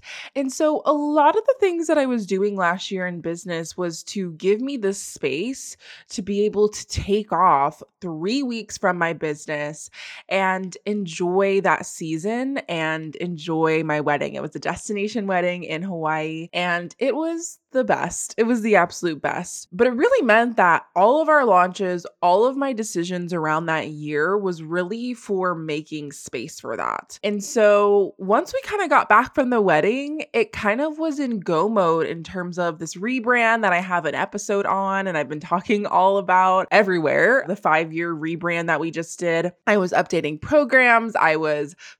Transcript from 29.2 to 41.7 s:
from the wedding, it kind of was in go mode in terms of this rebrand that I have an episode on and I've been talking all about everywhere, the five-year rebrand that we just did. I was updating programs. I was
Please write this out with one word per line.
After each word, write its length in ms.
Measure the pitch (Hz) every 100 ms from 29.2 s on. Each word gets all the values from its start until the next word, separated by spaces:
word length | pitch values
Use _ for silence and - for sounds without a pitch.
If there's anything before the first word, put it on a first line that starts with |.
| 262 -
from 140 | 247
the 100 | 240
wedding, 640 | 190 156 175 254 285 311 -
it 220 | 233 214
kind 260 | - 214 226
of 200 | 311 302
was 200 | 320 285
in 220 | 269 226
go 260 | 170 160 202
mode 380 | 220 170 160 160
in 180 | 165
terms 340 | 165 185 175 175
of 220 | 175 160
this 160 | 160 175
rebrand 640 | 214 254 226 247 226 226
that 100 | 208
I 80 | 175
have 240 | 185 175 160
an 100 | 139
episode 500 | 196 208 - 202 -
on 400 | 190 190 190 190
and 120 | 160
I've 100 | 135
been 140 | 151
talking 440 | 156 175 - 208 208
all 300 | 175 190 196
about 540 | 180 180 185 185 -
everywhere, 720 | 196 196 175 147 139 175 262 165
the 120 | 196
five-year 580 | 175 156 165 160 170 160
rebrand 520 | 160 165 175 170 165
that 120 | 156
we 100 | 165
just 300 | 160 165 -
did. 320 | 175 165 175 - -
I 80 | 208
was 160 | 185
updating 480 | 170 180 170 147 151
programs. 760 | - 302 269 262 247 233 226 -
I 180 | 160 156
was 400 | 156 147 147